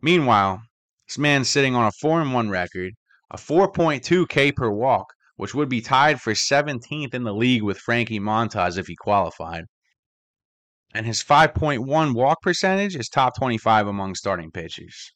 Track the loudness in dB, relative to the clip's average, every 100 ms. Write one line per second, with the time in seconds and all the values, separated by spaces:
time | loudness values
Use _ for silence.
0 | 2 2 6 4 4 0 -10 _ _ _
1 | _ -2 2 2 2 0 2 2 0 0
2 | 0 0 0 -2 -2 -2 -4 -6 -10 -10
3 | _ _ _ -18 0 2 2 2 0 0
4 | 0 0 2 2 2 0 -2 -2 0 0
5 | -2 _ _ _ -8 -4 -2 -2 0 2
6 | 4 2 -2 -4 0 0 0 -6 -10 -10
7 | -8 -6 -4 0 2 2 0 -6 -2 -2
8 | -2 -4 -2 -2 -2 0 -2 -2 -8 -10
9 | 0 2 0 -6 -12 -12 -14 _ _ _
10 | _ _ _ _ _ _ _ _ _ -8
11 | -6 -6 2 4 4 2 -2 -2 0 0
12 | 0 2 0 0 -2 -2 0 0 -2 -6
13 | -6 0 0 0 -4 -2 2 2 2 -4
14 | -6 -6 -6 -6 -6 -12 -14 -14 -18 -20
15 | -20